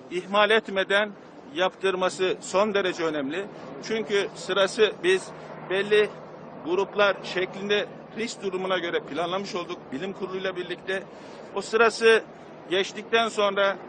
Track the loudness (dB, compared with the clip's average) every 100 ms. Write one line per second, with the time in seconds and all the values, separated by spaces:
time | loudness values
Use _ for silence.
0 | -10 -8 2 4 6 4 2 -2 2 2
1 | 0 -4 -18 -20 -10 0 0 0 0 2
2 | 0 0 0 -2 0 2 4 2 0 0
3 | -2 0 -2 -4 -8 -12 -14 -12 -4 -4
4 | 0 0 0 -4 -2 2 2 4 4 4
5 | 2 2 0 -12 -14 -12 -2 -2 4 4
6 | 4 -2 -16 -16 -16 -10 -2 0 0 4
7 | 4 4 -4 -4 -4 -4 0 0 0 -8
8 | -12 -6 -6 -6 -4 -4 0 0 0 -2
9 | -2 -4 -2 -2 -4 -6 -6 -10 -10 -8
10 | -8 -6 -8 -4 -4 -4 -8 -8 -6 -6
11 | -6 -14 -18 -16 -10 -8 0 4 4 6
12 | 6 6 4 -10 -18 -18 -2 -2 0 -6
13 | 0 2 2 2 2 4 2 0